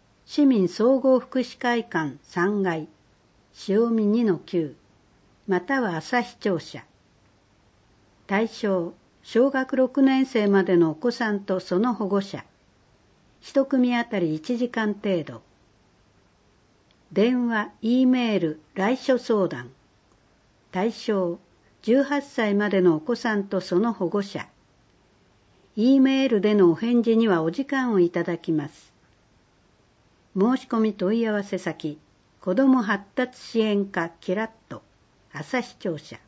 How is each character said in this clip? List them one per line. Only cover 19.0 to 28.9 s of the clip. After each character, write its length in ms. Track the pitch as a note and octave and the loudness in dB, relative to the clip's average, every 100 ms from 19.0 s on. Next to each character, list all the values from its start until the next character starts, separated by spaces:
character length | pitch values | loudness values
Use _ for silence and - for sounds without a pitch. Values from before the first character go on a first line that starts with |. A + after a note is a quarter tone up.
| - B3 | 0 0
相 300 | - G#3+ F3+ | 0 0 0
談。 240 | C#3 B2 - _ _ _ _ _ _ _ _ _ | -4 -12 -20 _ _ _ _ _ _ _ _ _
対 200 | F#3 G#3+ | -4 -4
象、 480 | G#3 - G#3 F3+ F3 _ _ _ _ | -4 -2 -2 -2 -4 _ _ _ _
十 220 | - B3+ | 2 2
八 180 | C#4 C#4+ | 2 -2
歳 320 | C#4 - G#3+ | -4 -2 0
ま 160 | G3+ G#3 | 0 2
で 120 | G3 | 4
の 160 | F3+ D#3 | 4 2
お 20 | |
子 160 | D#3 A#3 | 0 -4
さ 200 | A#3 G#3 | -2 -2
ん 100 | G3 | -2
と 160 | F#3+ | -6
そ 180 | F3 F3+ | -2 0
の 140 | A#3 | 0
保 160 | G#3+ F3 | -2 -4
護 120 | G3+ | -4
者。 260 | G3+ D3+ - _ _ _ _ _ _ _ _ _ _ _ _ - | -4 -8 -12 _ _ _ _ _ _ _ _ _ _ _ _ -2
E 240 | A#3+ C4+ | 4 4
メ 260 | C4 C4+ C4+ | 4 2 2
ー 40 | |
ル 120 | A3 | 2
で 120 | G3+ | 2
の 160 | G#3 F3+ | 6 4
お 60 | D#3+ | 4
返 260 | A#3 A#3+ | 0 0
事 160 | A3+ A3+ | 2 2
に 100 | A3+ | 2
は 140 | F3 | 2
お 80 | D#3+ | 0
時 160 | E3 C4+ | -4 -4
間 280 | C4+ B3+ | -4 0
を 60 | G3+ | 2
い 100 | E3+ | 2
た 120 | F3 | 0
だ 140 | E3+ E3+ | -4 -6
き 140 | - | -4
ま 180 | D#3 C#3+ | -4 -4
す。 240 | - _ | -12 _